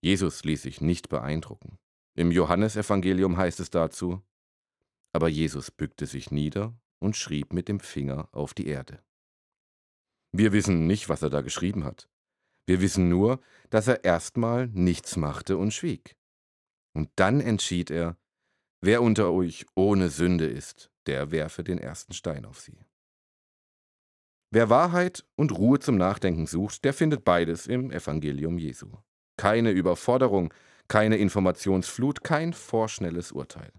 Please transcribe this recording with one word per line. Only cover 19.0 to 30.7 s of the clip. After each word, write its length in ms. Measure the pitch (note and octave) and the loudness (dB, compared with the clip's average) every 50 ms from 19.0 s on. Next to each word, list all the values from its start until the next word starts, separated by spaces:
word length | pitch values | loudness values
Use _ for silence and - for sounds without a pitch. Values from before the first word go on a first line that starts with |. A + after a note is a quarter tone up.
| A#2+ | 6
unter 280 | A#2 A2 G#2 G#2+ F2+ E2+ | 4 4 4 2 2 2
euch 340 | F#2 F#2 E2+ D#2 - - _ _ | 2 0 -2 -4 -8 -18 _ _
ohne 340 | - F#2+ G2+ G#2 G2 F#2 F2 | 2 4 4 4 4 2 0
Sünde 380 | C#2 C#2+ E2+ F2+ F2+ E2+ D#2+ | 0 2 2 2 4 2 0
ist, 440 | D2+ A#1 C#2 D2 - - _ - _ _ _ _ | 0 -4 -6 -10 -14 -18 _ -20 _ _ _ _
der 260 | - C#2 C2+ C#2+ D2 D#2+ | -6 -4 -4 -4 -2 -2
werfe 320 | D#2+ D2+ D#2+ - - F2 | -4 -4 -4 -8 -10 -6
den 140 | F2 F#2 E2+ | -6 -6 -6
ersten 340 | - C2+ D#2 - - _ G2 | -6 -10 -12 -14 -14 _ -16
Stein 320 | - _ - D#2 C#2+ A1 | -10 _ -8 -8 -8 -10
auf 160 | - C2 - | -16 -18 -20
sie.“ 180 | - - - _ - _ _ _ _ _ _ _ _ _ _ _ _ _ _ _ _ _ _ _ _ _ _ _ _ _ _ _ _ _ _ _ _ _ | -20 -20 -20 _ -20 _ _ _ _ _ _ _ _ _ _ _ _ _ _ _ _ _ _ _ _ _ _ _ _ _ _ _ _ _ _ _ _ _
Wer 180 | - A2 A#2 G#2+ | 2 4 6 8
Wahrheit 560 | A#2 C3 E3 F3+ E3+ F3+ F3+ F3+ - - - _ _ | 8 6 6 4 2 2 0 0 -2 -8 -20 _ _
und 160 | - C#3+ D3+ G#2+ | 0 0 0 2
Ruhe 220 | E2 G2 A#2 C3+ C#3 | 2 4 4 4 4
zum 180 | - - B2+ | 4 2 2
Nachdenken 500 | G2 F2+ F#2 G2+ - - F#2+ E2+ D#2+ D#2+ | 4 4 2 0 0 0 -2 0 0 -4
sucht, 380 | D2+ - E2+ G2 G#2 - - - | -2 -2 -4 -4 -4 -6 -2 -2
der 80 | C3+ C#3 | -2 0
findet 320 | - E3 D#3 D3+ B2 - | 2 0 0 0 0 2
beides 420 | - F2 F2 E2+ D#2+ E2+ E2+ - | 4 4 4 4 0 -2 -6 -4
im 240 | - A#2+ B2+ B2+ C3 | -4 -4 -4 -4 -4
Evangelium 680 | - - - - D2+ D#2 D2 D2 C#2 C#2 D2+ E2 E2+ F2 | -8 -8 -6 -4 -4 -4 -4 -4 -4 -4 -4 -4 -4 -4
Jesu. 320 | D#2+ D2 B1 - - - - - _ _ _ _ _ _ _ - | -6 -6 -10 -12 -16 -20 -20 -20 _ _ _ _ _ _ _ -2
Keine 320 | - G2+ G#2+ A#2 A#2 A2+ | 0 2 4 4 4 4
Überforderung, 840 | G2 F#2 F2+ F#2 F2 - - - A#2+ C3 C3 B2 G2 G2 F2 D#2 - _ _ _ | 2 2 2 2 0 0 0 0 2 2 2 2 2 2 0 0 -6 _ _ _